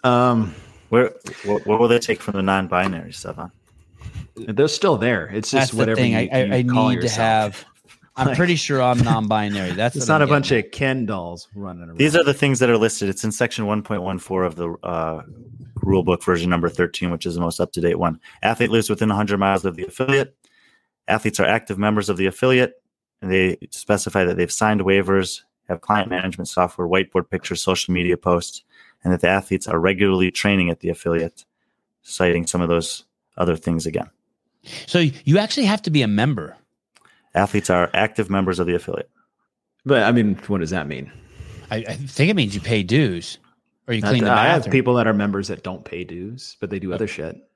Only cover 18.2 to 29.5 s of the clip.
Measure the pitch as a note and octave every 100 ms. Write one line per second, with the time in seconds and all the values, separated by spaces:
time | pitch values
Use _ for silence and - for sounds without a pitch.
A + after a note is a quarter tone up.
18.2 | - - G#2+ A2+ A#2+ A2+ G#2+ G2+ A2 G2+
19.2 | G#2 G2+ G2 G2 F#2+ E2 F#2 - C3 C#3
20.2 | C3 _ _ _ _ _ _ _ - G#2+
21.2 | G#2+ - F#2 A2 - F#2+ G#2 G#2+ G2+ F#2
22.2 | F#2+ - C3 B2+ B2+ - _ _ _ _
23.2 | F#2 F#2+ F#2 F2 - - - G#2 - G2
24.2 | F2+ F2 E2+ - A2 G#2+ F#2+ G2 F#2+ G2
25.2 | F#2 - _ _ _ F2+ - G#2 F#2 F2+
26.2 | F#2 F2+ F2 - F2+ - F2 F#2 F#2+ F#2
27.2 | E2+ F#2 - F2 - F#2 - F2+ F2 F2
28.2 | F2+ F2 - - _ _ - _ F2+ F2+
29.2 | E2+ G2 G2